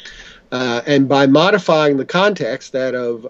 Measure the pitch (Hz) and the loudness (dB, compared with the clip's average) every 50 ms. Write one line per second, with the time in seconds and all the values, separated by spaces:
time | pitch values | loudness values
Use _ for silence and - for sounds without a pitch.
0 | - - - - - - - - _ - 131 127 127 123 117 120 - 156 143 139 | -20 -20 -20 -20 -20 -20 -20 -20 _ -10 -8 -6 -4 -4 -4 -4 -2 0 2 2
1 | 139 131 143 139 139 135 139 151 170 196 214 196 - - 160 156 151 147 143 135 | 2 2 2 2 4 4 4 4 4 4 2 0 0 0 2 2 2 2 0 0
2 | 127 - - 180 196 208 196 - 143 110 131 131 - - - 131 131 131 123 123 | -4 -4 -2 0 0 0 0 -2 -6 -6 -6 -8 -10 -8 -6 -4 -4 -4 -4 -4
3 | 123 120 120 113 113 | -4 -6 -6 -8 -10